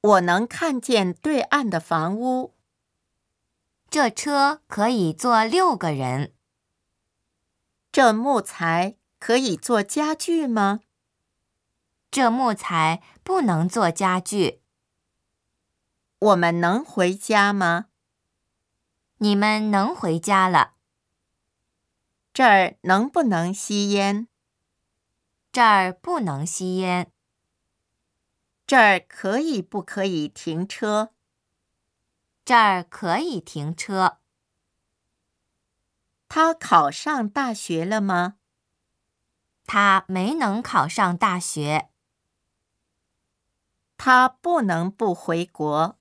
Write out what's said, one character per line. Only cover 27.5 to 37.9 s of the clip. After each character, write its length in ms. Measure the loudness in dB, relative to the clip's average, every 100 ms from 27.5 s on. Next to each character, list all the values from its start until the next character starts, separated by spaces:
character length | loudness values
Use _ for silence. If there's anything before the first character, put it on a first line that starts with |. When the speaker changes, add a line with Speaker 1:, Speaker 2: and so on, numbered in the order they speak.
| _ _ _ _ _ _ _ _ _ _ _ 2
Speaker 1:
这 100 | 4
儿 220 | 6 4
可 400 | -2 -10 -4 -4
以 220 | -2 -4
不 200 | -6 -10
可 220 | -8 -6
以 240 | -4 -4 -6
停 400 | -10 -8 -6 -8
车？ 460 | -6 -4 -2 -4 _ _ _ _ _ _ _ _ _ _ _ _ _
Speaker 2:
这 100 | 2
儿 300 | 4 6 2
可 360 | -4 -8 -2 -2
以 200 | -2 -8
停 340 | -10 -10 -8
车。 460 | -10 -8 0 0 -2 _ _ _ _ _ _ _ _ _ _ _ _ _ _ _ _ _ _ _ _ _
Speaker 1:
他 260 | 0 0
考 380 | 0 2 2 2
上 380 | -2 -4 -4 -4
大 240 | -4 -6
学 320 | -6 -6 -4
了 160 | -2